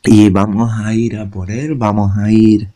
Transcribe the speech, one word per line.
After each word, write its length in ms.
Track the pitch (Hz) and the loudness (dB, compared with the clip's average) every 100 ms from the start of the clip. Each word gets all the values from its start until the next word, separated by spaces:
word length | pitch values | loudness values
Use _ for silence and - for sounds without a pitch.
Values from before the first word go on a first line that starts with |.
y 280 | - 110 107 | 4 4 6
vamos 420 | 95 104 101 117 | 2 -2 -2 -4
a 200 | 110 107 | -4 -4
ir 220 | 113 117 107 | -4 -4 -6
a 100 | 101 | -12
por 240 | 98 92 | -12 -10
él. 240 | 113 151 | -8 -8
Vamos 440 | 139 110 104 101 101 | -4 -2 0 -2 -2
a 120 | 104 | 0
ir 400 | 110 110 104 104 | 4 4 2 -2